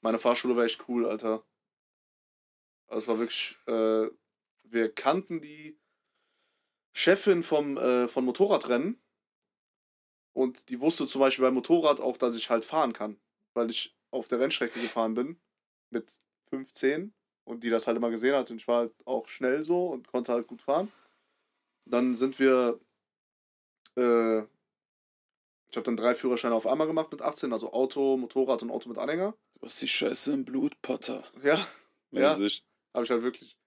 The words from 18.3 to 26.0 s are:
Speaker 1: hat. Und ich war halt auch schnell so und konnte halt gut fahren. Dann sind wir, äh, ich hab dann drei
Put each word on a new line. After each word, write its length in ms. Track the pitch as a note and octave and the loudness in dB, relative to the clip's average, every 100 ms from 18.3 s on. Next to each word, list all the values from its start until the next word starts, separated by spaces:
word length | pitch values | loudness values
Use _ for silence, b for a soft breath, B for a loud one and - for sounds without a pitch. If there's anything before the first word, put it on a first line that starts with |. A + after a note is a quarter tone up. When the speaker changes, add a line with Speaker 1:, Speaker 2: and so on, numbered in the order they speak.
Speaker 1:
hat. 160 | C#3 A#2+ | 2 -2
Und 60 | A2+ | -10
ich 100 | - | 0
war 120 | A#2+ | 0
halt 160 | A#2 _ | 0 _
auch 240 | - B2 A2+ | -6 -6 -6
schnell 340 | - B2+ C#3 | -6 -2 0
so 260 | D#3 F3 F3+ | 0 0 0
und 200 | C3+ - | -4 -4
konnte 240 | - A#2+ | -4 0
halt 140 | A#2+ A#2 | -2 -2
gut 160 | A#2+ | -12
fahren. 280 | - D3 G#3 b b b b b b _ _ _ - | -2 0 0 b b b b b b _ _ _ -2
Dann 280 | A#2+ B2+ | 0 2
sind 240 | A#2+ C3+ C3+ | 0 -2 2
wir, 420 | C3+ B2+ B2 A#2 _ _ _ _ _ _ _ _ _ _ - - | 4 6 4 0 _ _ _ _ _ _ _ _ _ _ -12 0
äh, 420 | B2 A#2 A#2 A2+ | 4 4 4 2
ich 1400 | G#2+ _ _ _ _ _ _ _ _ _ _ _ _ - | -2 _ _ _ _ _ _ _ _ _ _ _ _ -8
hab 80 | |
dann 120 | - | -4
drei 180 | A2+ | 0